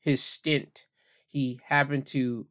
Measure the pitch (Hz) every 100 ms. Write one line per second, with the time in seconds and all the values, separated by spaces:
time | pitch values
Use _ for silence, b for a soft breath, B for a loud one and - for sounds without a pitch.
0 | - 135 - - - 147 - - - _
1 | b b b 147 127 123 - 147 139 143
2 | 135 143 127 117 110